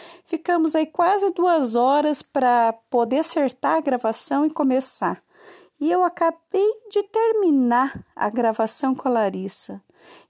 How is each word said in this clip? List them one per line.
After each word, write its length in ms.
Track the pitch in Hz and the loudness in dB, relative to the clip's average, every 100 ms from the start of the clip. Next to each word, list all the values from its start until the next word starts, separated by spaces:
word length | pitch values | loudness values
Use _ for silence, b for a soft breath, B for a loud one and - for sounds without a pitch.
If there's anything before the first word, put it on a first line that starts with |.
| B B | B B
Ficamos 520 | _ 320 - 349 320 320 | _ -8 -2 0 2 0
aí 100 | 311 | -2
quase 460 | - 349 403 392 | 0 0 2 0
duas 420 | 339 359 330 254 | 0 2 2 2
horas 480 | 233 254 285 302 294 | 2 2 2 2 -2
pra 520 | - 285 254 240 226 226 _ | -2 0 2 4 2 -2 _
poder 300 | 240 233 262 | -2 0 0
acertar 580 | 320 330 277 - 285 320 | 0 0 -2 -2 -2 0
a 40 | |
gravação 640 | 302 247 220 220 - 277 302 | 0 -2 -2 -4 -2 0 0
e 60 | |
começar. 720 | 311 269 254 262 - 180 - _ B B B B _ | 0 0 0 0 0 -2 -4 _ B B B B _
E 120 | 294 | -2
eu 120 | 359 | 0
acabei 680 | 359 349 330 330 _ 381 415 427 427 | 0 0 -2 -2 _ -2 0 -2 -4
de 100 | 403 | -4
terminar 1000 | 403 440 453 440 370 277 240 240 269 - - - | -2 0 0 2 2 2 2 2 0 -4 -16 -6
a 140 | 208 | -4
gravação 640 | 220 233 220 220 - 269 | 0 0 0 -2 0 -2
com 140 | 254 269 | -2 -2
a 40 | |
Larissa. 720 | 233 202 190 190 - - 196 - B B B B | 0 0 -2 -8 -8 -8 -12 -18 B B B B